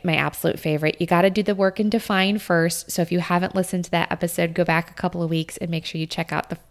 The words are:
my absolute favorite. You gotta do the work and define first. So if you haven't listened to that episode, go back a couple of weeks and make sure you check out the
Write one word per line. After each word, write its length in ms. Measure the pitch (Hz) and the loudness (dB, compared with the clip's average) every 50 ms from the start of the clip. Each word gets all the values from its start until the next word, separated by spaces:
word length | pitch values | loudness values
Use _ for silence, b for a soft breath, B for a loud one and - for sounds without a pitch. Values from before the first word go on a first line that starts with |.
| - | 0
my 100 | 170 156 | 0 2
absolute 420 | 143 143 151 - - - 160 - | 2 2 0 -2 0 0 0 0
favorite. 380 | - - 160 151 147 156 156 - - | 0 -2 -2 0 2 0 0 0 0
You 40 | 170 | 0
gotta 240 | 165 180 175 190 196 | 2 4 6 6 4
do 140 | 185 214 190 | 4 2 0
the 100 | 208 202 | 0 2
work 280 | 190 196 190 190 - | 2 2 2 2 0
and 100 | 208 214 | 0 0
define 480 | 220 226 - - 208 185 190 196 208 208 | 0 0 0 0 2 2 2 2 0 -2
first. 500 | - - 175 165 165 175 170 - - - | 0 2 2 4 4 2 0 -4 -8 -4
So 120 | - 180 | -2 -2
if 100 | 170 165 | 0 0
you 80 | 175 175 | 0 -2
haven't 360 | 165 - 180 175 185 185 - | 0 2 0 0 0 0 0
listened 280 | 190 180 - 190 180 175 | -2 -2 0 -2 -4 -2
to 60 | - | -2
that 180 | - 165 165 - | -2 -2 0 -2
episode, 440 | - - 175 170 - - 175 165 165 | -2 -2 -2 -2 0 -2 -2 0 0
go 100 | 180 170 | 0 0
back 260 | 170 160 165 - - | 2 2 0 0 -4
a 40 | - | -6
couple 280 | - - 175 - 175 | -4 -4 -4 -2 -2
of 80 | 170 160 | -2 0
weeks 280 | 165 160 160 - - | 0 -2 -2 -4 -8
and 120 | - 190 165 | -8 -6 -4
make 160 | 165 160 - | -4 -4 -6
sure 140 | - - 160 | -6 -6 -6
you 80 | 160 | -6
check 240 | 160 - 175 165 - | -4 -4 -6 -4 -2
out 180 | 156 - - - | -2 -4 -4 -4
the 80 | 165 - - _ | -8 -10 -10 _